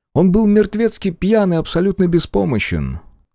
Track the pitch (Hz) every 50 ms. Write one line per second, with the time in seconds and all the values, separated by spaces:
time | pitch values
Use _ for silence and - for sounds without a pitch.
0 | _ _ _ 139 180 190 175 220 226 208 208 214 208 202 - 214 233 220 - -
1 | - 196 170 - 185 190 220 220 202 185 170 160 151 - - 170 185 196 185 -
2 | 185 175 170 170 - - - 202 196 170 127 104 - - 90 78 69 65 65 -
3 | - - - _ _ _